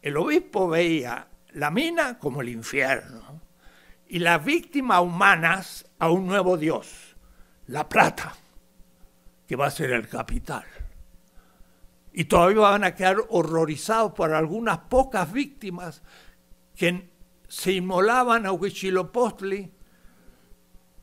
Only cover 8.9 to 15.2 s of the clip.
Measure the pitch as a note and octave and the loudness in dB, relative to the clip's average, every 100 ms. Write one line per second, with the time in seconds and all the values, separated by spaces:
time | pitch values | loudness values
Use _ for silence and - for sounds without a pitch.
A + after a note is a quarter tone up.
8.9 | _ - _ - _ _ B2 C#3+ C#3 C#3 | _ -20 _ -20 _ _ -2 -2 -2 -2
9.9 | B2 G#2+ A#2 - - - C3 - - - | -2 -4 -10 -6 -6 -6 -10 -12 -14 -14
10.9 | - - - _ - _ _ - _ - | -14 -20 -20 _ -20 _ _ -20 _ -20
11.9 | _ - - D3+ F3 F3 G#3+ G#3 G3+ F#3+ | _ -16 -8 2 4 6 6 4 4 0
12.9 | F#3 F#3 F#3+ F3 F3 D#3+ E3 D#3+ D3 - | 0 0 0 0 0 0 0 0 -2 -2
13.9 | A3 G#3+ - E3 D#3 D#3+ G#3 A#3 F3+ - | 0 0 0 0 0 0 -2 -2 -4 0
14.9 | B3+ C4 G#3 | 2 2 -2